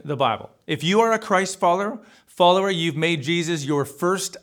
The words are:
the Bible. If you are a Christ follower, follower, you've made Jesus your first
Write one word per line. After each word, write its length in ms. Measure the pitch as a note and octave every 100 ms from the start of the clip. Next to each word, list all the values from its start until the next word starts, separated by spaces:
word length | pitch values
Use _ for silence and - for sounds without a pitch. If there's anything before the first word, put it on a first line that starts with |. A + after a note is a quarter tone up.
| D3
the 100 | C#3+
Bible. 360 | C3 G#2 - _ -
If 160 | D#3
you 180 | D#3 G3+
are 120 | A3+
a 60 | A3
Christ 400 | A3 F#3+ F#3 -
follower, 400 | F#3 F3 G3+ A#3+ - - _
follower, 420 | - F3 F#3 G3
you've 260 | F3+ E3 D3
made 280 | D#3+ E3
Jesus 420 | C3 E3+ E3 E3+ C#3
your 200 | C#3+ C#3
first 520 | - F3 F#3+ F#3 -